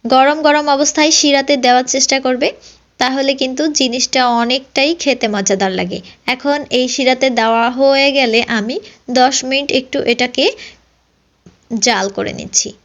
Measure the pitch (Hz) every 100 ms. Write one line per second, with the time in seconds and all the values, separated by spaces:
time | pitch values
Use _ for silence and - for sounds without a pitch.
0 | 233 262 269 302 302 294 294 277 285 -
1 | 302 302 294 277 269 285 247 247 254 277
2 | 262 269 262 254 330 - - - _ -
3 | 247 269 269 269 262 262 311 294 262 247
4 | 247 262 247 233 233 262 269 - 285 330
5 | 285 247 220 208 202 196 196 185 180 190
6 | - - - 254 285 285 - 247 254 269
7 | 254 254 262 233 226 226 233 247 269 277
8 | 277 277 247 226 - 220 214 339 - -
9 | - 247 254 269 262 269 285 269 262 277
10 | - 240 247 247 349 - - _ _ _
11 | _ _ _ _ - _ _ 226 247 208
12 | 196 196 202 - - - - -